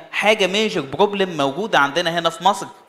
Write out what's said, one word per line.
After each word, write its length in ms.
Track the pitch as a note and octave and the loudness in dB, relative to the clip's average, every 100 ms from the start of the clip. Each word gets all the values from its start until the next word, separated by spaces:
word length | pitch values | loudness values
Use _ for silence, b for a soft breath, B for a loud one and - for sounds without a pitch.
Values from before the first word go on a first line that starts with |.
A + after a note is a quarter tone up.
| - | -8
حاجه 360 | - G3+ G#3+ F#3 | 0 2 2 2
ميجر 340 | G3 G#3+ F3 | 0 -2 -2
بروبلم 560 | C3+ - G3+ G3+ F#3 D#3+ | -6 0 0 2 -2 0
موجوده 420 | C#3 F3 A3 D#3 | -2 -2 0 2
عندنا 400 | C#3 E3 E3 E3+ | 2 0 -2 -2
هنا 100 | E3 | -2
في 140 | - | 0
مصر، 220 | F3+ G3 D3+ - | 0 0 -6 -14